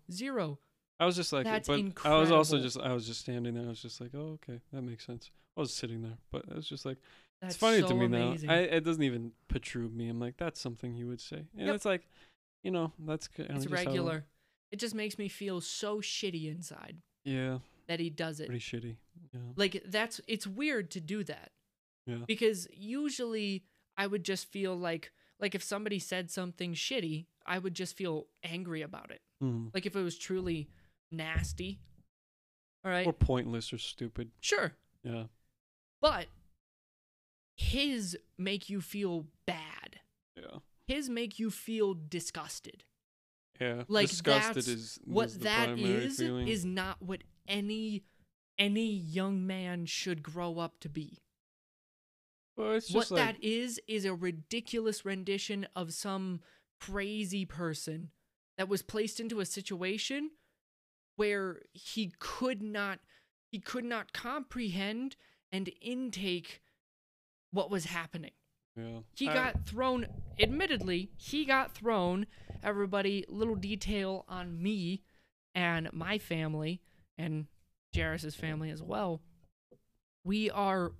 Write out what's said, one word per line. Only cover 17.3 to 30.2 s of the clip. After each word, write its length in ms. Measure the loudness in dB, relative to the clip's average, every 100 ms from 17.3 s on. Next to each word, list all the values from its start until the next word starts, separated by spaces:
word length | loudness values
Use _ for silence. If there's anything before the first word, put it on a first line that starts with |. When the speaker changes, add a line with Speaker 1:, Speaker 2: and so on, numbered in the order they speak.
| 0 2 -2 -6 _ -6
Speaker 1:
that 120 | -4
he 100 | -4
does 300 | -4 -4 -4
it. 80 | -6
Speaker 2:
Pretty 120 | -6
shitty. 340 | -4 -6 -6 -10 _ -20 -14
Yeah. 60 | -12 -6 0
Speaker 1:
Like, 280 | 0 0 -2
that's, 340 | 0 0 -2 -4
it's 200 | -2 -2
weird 420 | -2 0 0 -2
to 80 | -6
do 220 | -4 -4 -4
that. 260 | -8 -12 _ _ _ _ _ -6
Speaker 2:
Yeah. 160 | -4 -2
Speaker 1:
Because 400 | 4 4 4 -4
usually 920 | -12 -6 -2 -2 -2 -2 -2 0 -2 -6 _ _ -4
I 100 | 0
would 160 | 0
just 240 | 0 -2 -4
feel 240 | -4 -2 -2
like, 360 | -2 -4 -6 _ _ -4
like, 140 | -2
if 100 | -2
somebody 360 | -2 -2 -2 -2
said 320 | -2 -4 -4
something 420 | -4 -4 -4 -4
shitty, 540 | -2 -2 0 0 -2 -6 _ -4
I 140 | -2
would 160 | -2 -4
just 200 | -6 -4
feel 320 | -2 -2 -6 _
angry 380 | -8 -6 -4 -4
about 300 | -6 -10 -14
it. 100 | -16 _ -2
Speaker 2:
Mm-hmm. 240 | 0 0 -2 -2
Speaker 1:
Like, 100 | -2
if 100 | 0
it 60 |
was 160 | -2
truly 520 | -2